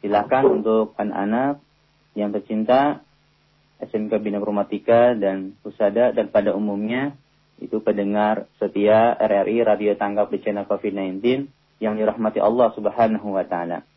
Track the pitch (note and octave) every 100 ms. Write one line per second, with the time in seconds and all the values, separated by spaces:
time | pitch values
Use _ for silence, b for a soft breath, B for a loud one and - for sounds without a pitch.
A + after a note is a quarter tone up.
0 | G2+ G#2 G#2 C3 C3+ A2+ G#2+ A2 G#2+ -
1 | G#2 E2+ G2+ A2+ C3+ C#3+ _ _ _ _
2 | _ - G#2 G#2 - A2 A2 B2+ C#3+ D3
3 | _ _ _ _ _ _ _ _ - A2
4 | G#2+ G#2+ G#2+ G2+ G#2 G#2 G2 G#2 - A#2
5 | A#2+ A#2 G2 F#2+ F#2+ - G#2+ - G#2 G#2+
6 | A#2+ A2 G#2 G#2+ G2+ F#2+ G#2+ G2+ G#2+ B2
7 | C#3+ C#3+ _ _ _ _ - G#2+ - G2+
8 | G2+ G#2 G#2+ G#2+ - _ G2+ G2+ G#2 A2
9 | A#2 - G#2+ G2+ G2 A2+ A2+ G#2 G#2 G2+
10 | G2+ G2+ G#2 G2+ - G2+ G2 G2+ G#2+ G2
11 | F#2+ F#2 A2+ C3 C#3 _ _ _ A2 G#2+
12 | G#2+ A2 A2 G#2+ G#2 A#2 A#2 - G#2 -
13 | A2+ A2 G#2 F#2+ F2+ F2 E2+ F2 -